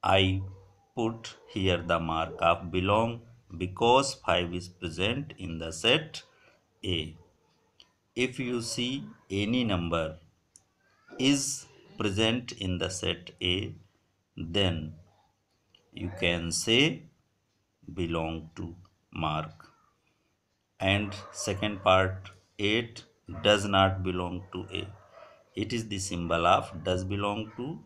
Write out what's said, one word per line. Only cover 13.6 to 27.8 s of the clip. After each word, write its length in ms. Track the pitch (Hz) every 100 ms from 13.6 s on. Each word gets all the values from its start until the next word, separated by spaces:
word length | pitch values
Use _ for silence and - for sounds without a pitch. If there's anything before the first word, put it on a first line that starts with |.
| - 98 _ _ _ _ _ -
then 580 | 82 87 95 82 78 80 - _ _ _ _ _ _ _ _
you 200 | - 90 -
can 320 | 87 85 85
say 500 | 82 - 117 151 - - _ _ _ _ _ _ _ -
belong 580 | 87 87 82 80 82 80
to 220 | - - 92 - _ _
mark. 560 | - 80 78 78 - - _ _ _ _ _ _ _ _ _ _ _
And 340 | 98 101 101 98 -
second 500 | - - 98 107 101
part, 480 | - 92 95 95 - - _ _
eight 440 | 104 110 117 - - _ - -
does 220 | 104 104
not 400 | 101 98 95 95
belong 400 | 92 90 90 90 92
to 140 | 92 92
A. 140 | 92 92 - - - - - _ -
It 160 | 107
is 160 | 117 110
the 100 | 101
symbol 480 | 95 87 85 82 85
of 380 | 92 - 87
does 180 | 92 90
belong 480 | 92 98 104 104 110 -
to 240 | 127 190